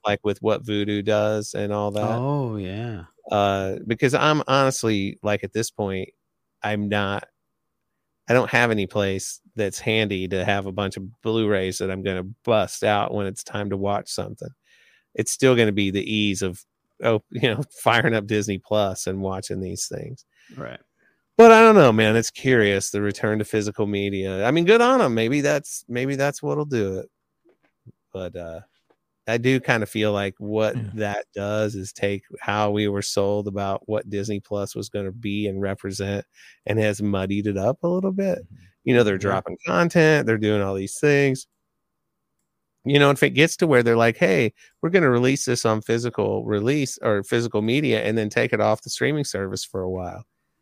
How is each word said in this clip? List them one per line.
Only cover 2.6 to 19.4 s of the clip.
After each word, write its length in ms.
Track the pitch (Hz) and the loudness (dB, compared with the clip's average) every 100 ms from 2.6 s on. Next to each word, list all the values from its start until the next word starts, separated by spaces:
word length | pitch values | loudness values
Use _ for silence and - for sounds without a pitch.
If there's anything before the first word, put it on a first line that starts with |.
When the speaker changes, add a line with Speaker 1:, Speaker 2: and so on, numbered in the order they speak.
| 92 98 120 104 85 _ - | -8 -8 -10 -10 -14 _ -4
Speaker 1:
Uh, 460 | 104 101 98 95 98 107 | 0 0 0 -2 -6 -4
because 280 | 113 135 | 0 0
I'm 280 | 143 147 151 131 | 2 2 2 2
honestly, 680 | 135 135 131 113 104 98 - | 2 2 0 0 0 -2 -4
like, 220 | 104 104 | -4 -4
at 80 | 98 | -4
this 180 | 107 113 | -4 -6
point, 380 | - 101 95 95 _ _ _ _ _ | -6 -6 -6 -8 _ _ _ _ _
I'm 260 | 104 107 101 | -4 -2 -2
not, 400 | 104 98 101 - _ _ _ _ _ _ _ _ _ - | -2 -2 -4 -10 _ _ _ _ _ _ _ _ _ 0
I 40 | |
don't 160 | 123 110 | 2 4
have 220 | 123 120 | 2 2
any 160 | 110 95 | 2 0
place 540 | 104 98 95 - - _ | 0 -2 -2 -6 -12 _
that's 240 | - 101 - | -6 -4 -4
handy 460 | - 110 104 98 92 | -2 0 0 -2 -4
to 180 | 95 90 | -2 0
have 180 | 101 | -2
a 80 | 98 | -4
bunch 240 | 95 98 98 | -4 -6 -6
of 240 | 95 - | -12 -10
Blu-rays 560 | 113 113 107 101 95 92 | -4 0 2 0 0 -4
that 120 | 95 | -4
I'm 120 | 95 | -4
gonna 200 | 98 92 | -4 -6
bust 600 | 92 110 - 110 90 - | -8 -8 0 0 0 -2
out 280 | 107 104 - | 0 0 -2
when 140 | 104 98 | -4 -6
it's 160 | 101 | -8
time 240 | - 107 104 | -10 -8 -4
to 60 | 98 | -4
watch 320 | 98 101 - | -2 -4 -6
something. 400 | - 101 107 - - _ _ _ _ _ | -8 -8 -10 -16 -16 _ _ _ _ _
It's 160 | - 113 | -6 -6
still 240 | - 131 123 | 2 4 4
gonna 160 | 110 | 4
be 180 | 101 98 | 2 0
the 200 | 98 - | -2 -2
ease 300 | 107 104 92 | 0 0 0
of, 240 | 95 90 - _ _ - | -4 -6 -16 _ _ -4
oh, 200 | 117 110 - | 0 0 -2
<laughs> 40 | |
you 120 | 120 123 | -2 0
know, 80 | 107 120 - | 0 -6 -2
firing 320 | - 113 117 | 2 4 4
up 120 | 113 101 | 0 0
Disney 300 | 107 101 95 | -2 -2 -6
Plus 480 | - 107 98 92 - | -2 0 0 -4 -6
and 140 | 95 | -4
watching 400 | 95 95 | -6 -6